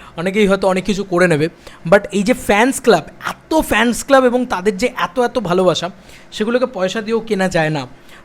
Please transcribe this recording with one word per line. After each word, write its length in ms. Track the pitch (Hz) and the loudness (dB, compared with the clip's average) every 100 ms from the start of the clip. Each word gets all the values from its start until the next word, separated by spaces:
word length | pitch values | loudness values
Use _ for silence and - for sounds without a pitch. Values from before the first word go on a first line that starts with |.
| - - | -18 -8
অনেকেই 300 | 185 196 196 | -4 2 2
হয়তো 220 | 196 190 | 2 2
অনেক 160 | 185 | 0
কিছু 200 | 185 190 | -2 -4
করে 220 | 196 175 180 | -2 2 2
নেবে, 160 | 151 165 - - - 165 | 2 -2 -6 -20 -10 2
but 120 | 202 - | 2 2
এই 100 | 202 | -2
যে 120 | 196 | 0
ফ্যানস 460 | 247 - 208 254 254 | 0 0 2 2 2
ক্লাব, 240 | 240 175 - - - | 2 2 2 -12 -10
এত 220 | - - 320 | -10 -2 -2
ফ্যানস 440 | - 214 240 214 - | 0 0 0 -2 2
ক্লাব 180 | 269 | 4
এবং 220 | 247 247 247 | 4 2 -2
তাদের 300 | 190 196 190 | -4 -2 -2
যে 120 | 240 247 | -2 -4
এত 200 | 240 254 | -6 -2
এত 200 | 240 247 | -2 -2
ভালোবাসা, 520 | 185 185 185 156 175 - - - - | -2 2 2 0 -4 -12 -20 -20 -14
সেগুলোকে 360 | - 214 240 254 | -6 -2 0 -2
পয়সা 340 | 196 185 226 | -4 -4 -4
দিয়েও 200 | 208 226 | -4 -4
কেনা 280 | 226 196 185 | -2 -2 0
যায় 220 | 175 156 | 0 -2
না। 160 | 156 127 - - - | -2 -8 -14 -20 -20